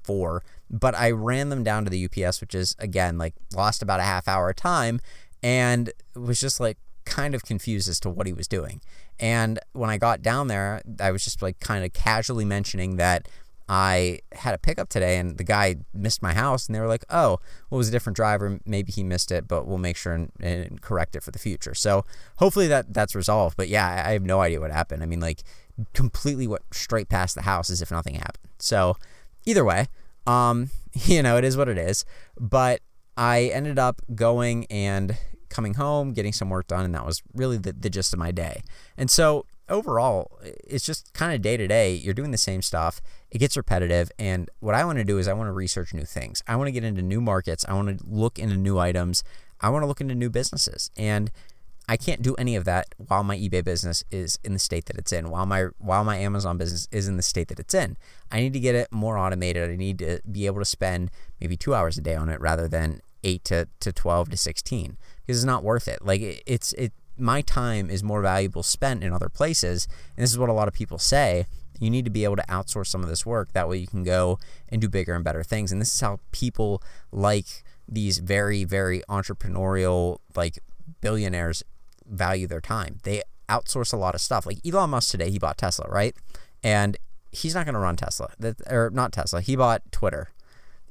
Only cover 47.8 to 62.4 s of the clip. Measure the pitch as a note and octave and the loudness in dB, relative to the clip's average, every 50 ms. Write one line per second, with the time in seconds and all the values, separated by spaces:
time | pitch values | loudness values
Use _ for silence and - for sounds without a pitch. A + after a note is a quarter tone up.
47.8 | G2+ G2+ F#2+ F2+ - G2+ G#2+ G#2+ A2 A#2+ - - - G#2+ G2 G2 F#2+ G2 G2 F2+ | 0 0 -2 -4 -6 -4 -2 2 2 0 0 0 -2 0 2 2 2 2 4 4
48.8 | F2 F2+ F2 F2+ F2 F2+ F2 - - - - - - - - - - G#2+ C3 D3+ | 2 2 2 0 0 0 0 -2 -2 -4 -10 -12 -14 -14 -10 -2 0 2 2 2
49.8 | D3+ C#3+ C#3+ - C#3+ C3+ B2+ A#2+ A#2+ A#2+ A#2 A#2+ C3 - - C#3+ - - - - | 0 0 -2 -2 -2 -2 0 0 0 0 0 0 -2 0 0 0 -2 -2 -2 -4
50.8 | - - - - G#2+ G#2+ G#2+ G#2 G#2 G#2+ - - - - - - - - - - | -8 -8 -4 -2 0 0 2 2 0 -2 -4 -8 -10 -18 -18 -18 -16 -16 -16 -12
51.8 | - - A2+ A#2+ - - - - A#2 B2+ C3 - B2+ B2 A#2 G2+ F2 F2+ F2+ F#2 | -4 -2 -2 0 0 0 0 2 2 0 0 2 0 0 0 0 2 2 2 2
52.8 | - - - - - - F#2+ G2 G2+ G2+ G2+ F#2 G#2 F#2+ - F2+ E2+ F#2+ F2 G2+ | 0 -2 -8 -12 -2 0 2 2 2 2 0 0 0 0 0 2 2 2 0 0
53.8 | - F2 E2 - - - - F#2+ F2+ D#2+ - - - G#2+ G2 F#2 - - F2+ E2+ | -2 -2 -2 -2 -4 -4 -6 -4 -4 -4 -4 -4 -2 -2 -2 0 0 0 0 -2
54.8 | - - - - - - - E2+ E2 E2 D#2+ F2+ F#2+ G2 G2 F#2+ F#2 F2+ - - | -4 -4 -8 -6 -4 -2 -2 -2 -2 -2 -2 0 0 2 2 2 2 0 -2 -6
55.8 | G2+ G2 F#2 G2+ G#2+ A2 G#2 F#2 G2 G2+ G2+ G2+ G2 F#2 F2 F2 D#2+ E2+ F2 E2+ | -2 2 2 2 4 2 0 0 0 0 0 0 0 0 0 -2 -2 -2 -4 -4
56.8 | - - - G#2 G2 G2 F#2+ F2+ F2 - - F2+ E2+ - - - - - - F#3+ | -6 -4 -4 -2 -2 0 0 0 0 0 0 0 -2 -2 -4 -10 -4 0 2 2
57.8 | D3 F#2+ C3 - - - - - - - - A2 B2 C3+ C3+ C3+ A#2+ B2+ A#2+ A#2+ | 2 0 -4 -8 -12 -16 -20 -16 -12 -4 0 0 0 0 0 0 2 4 4 4
58.8 | A#2 - - G#2+ G#2+ A2+ A2 G2+ F#2 F#2+ F#2 F2+ F2+ F2+ F2 F2 E2+ E2+ F2 F2+ | 2 0 -2 -2 0 0 2 2 2 2 2 0 0 0 0 0 0 -2 -2 -2
59.8 | F#2+ G2 G2 F2 F2 E2 F2 - - G#2+ G2+ G2+ G2+ G2 F#2+ G2+ G2+ - - - | -2 -2 -2 -2 -2 -2 -2 -2 -4 -6 -4 -2 -2 -2 0 0 -2 -2 -2 0
60.8 | F#2+ F#2 F2+ F2+ F2+ F2+ - - - - - - - E2 F2+ F2 - C#3 C#3 A2 | 0 0 0 0 -2 -4 -4 -6 -10 -10 -8 -6 -4 -4 -2 -2 0 0 2 2
61.8 | F2 E2 F#2+ - D2 E2 D#2+ D#2 D#2 D#2+ D#2+ - | 2 2 0 -2 -2 -2 -2 0 0 -2 -2 -2